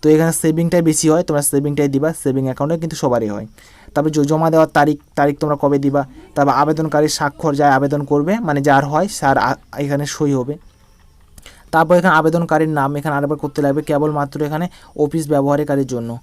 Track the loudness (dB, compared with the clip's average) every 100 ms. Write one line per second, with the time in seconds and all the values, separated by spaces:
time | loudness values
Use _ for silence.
0 | 4 4 4 0 0 0 0 2 2 2
1 | 2 2 2 -2 0 0 -2 0 0 0
2 | -2 -2 -4 -2 -2 -4 -4 -4 -6 -4
3 | -2 0 -2 -6 -10 -18 -20 -20 -6 -2
4 | 0 0 0 2 2 2 2 4 2 0
5 | _ -2 0 0 -2 0 0 2 0 -2
6 | -4 -10 -10 -2 0 2 2 0 0 0
7 | 0 0 -4 -4 -4 2 2 4 2 -2
8 | -2 -2 0 -2 -2 -2 2 2 2 -2
9 | -2 -2 0 2 0 -4 -10 -8 -4 -4
10 | -4 -4 -2 0 -4 -8 -14 _ _ _
11 | _ _ _ -20 -20 -20 -2 0 4 4
12 | 4 4 2 0 0 0 0 0 -2 -4
13 | -4 -2 -2 -4 -6 -2 0 -2 0 0
14 | 0 -2 -4 -4 -6 -4 -6 -10 -20 -4
15 | -2 -2 -2 0 2 0 0 -2 -2 -4
16 | -6 -10